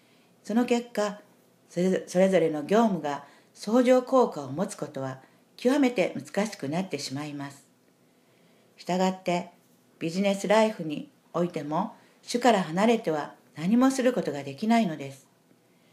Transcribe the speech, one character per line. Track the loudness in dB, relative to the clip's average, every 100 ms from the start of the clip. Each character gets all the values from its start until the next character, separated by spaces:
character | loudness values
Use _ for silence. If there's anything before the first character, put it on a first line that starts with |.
| _ _ _ _
そ | -2 0
の | 2
結 | 0 -2
果、 | -4 -4 -4 -16 _ _ _ _
そ | -2
れ | 0
ぞ | 0
れ、 | 0
そ | 2
れ | 4
ぞ | 4
れ | 2
の | 0
業 | 2 4
務 | 4 0
が | -4 -8 -10 -20 _
相 | -14 0 2
乗 | 6 4
効 | 4 2 2
果 | 0
を | -8
持 | -6 -6
つ | -6
こ | -10
と | -8
は | -8 -10 -18 _ _ -2
極 | 0 4
め | 2
て | 2 -2 -4
難 | -6 -4 -4
し | -4
く | -6
な | -4
っ | -4
て | -8
し | -8
ま | -8 -8
い |
ま | -10 -12
す。 | -14 _ _ _ _ _ _ _ _ _ _ _ -12
し |
た | -4 0
が | 0
っ | 0
て、 | -2 -4 -4 -16 _ _ _ _
ビ | -6
ジ | -2
ネ | 0 0
ス | 2
ラ | 4
イ | 4
フ | 0
に | -8 -8 -10 _ _
お | -4
い | -4
て | -4
も、 | -4 -4 -4 -10 _ _
主 | -8 0
か | 4
ら | 2
離 | 0 0 2
れ | 2
て | 0
は | -4 -6 -14 _ -6
何 | 0 4
も | 4
す | 2
る | 0
こ | 0
と | -4
が | -6
で | -10 -4
き | 2
な | 2
い | 2
の | -4
で | -10
す。 | -14 _ _ _ _ _ _ _